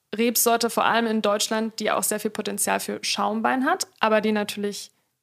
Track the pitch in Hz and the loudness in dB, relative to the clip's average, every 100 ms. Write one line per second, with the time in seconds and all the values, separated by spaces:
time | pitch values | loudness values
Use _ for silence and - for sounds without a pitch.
0 | _ 208 233 233 240 226 233 220 185 214 | _ -2 0 2 2 4 2 2 2 2
1 | 233 220 208 208 - 220 226 - 214 - | 2 0 0 0 0 -2 -4 -4 -2 0
2 | 208 214 220 - 208 202 - 196 - 208 | 0 -2 -4 -4 -6 -4 -2 0 -2 -6
3 | - - 202 220 226 262 269 381 - _ | -4 -2 -2 0 0 0 0 -2 -4 _
4 | 220 214 208 214 208 - 202 202 - _ | 2 4 4 0 -2 -4 -6 -6 -12 _
5 | _ _ | _ _